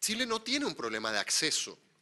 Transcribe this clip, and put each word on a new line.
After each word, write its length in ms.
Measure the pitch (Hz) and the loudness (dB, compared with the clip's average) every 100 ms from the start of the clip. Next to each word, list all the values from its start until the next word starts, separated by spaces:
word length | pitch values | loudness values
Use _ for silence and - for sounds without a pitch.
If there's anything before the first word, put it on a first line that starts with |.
Chile 240 | - 220 | -2 0
no 160 | 247 226 | 0 -2
tiene 240 | 233 285 | 0 0
un 100 | 262 | 0
problema 380 | 156 117 110 110 | -2 -2 -2 0
de 60 | 104 | 0
acceso 600 | - - 160 - 107 85 _ _ | 2 2 2 2 -2 -8 _ _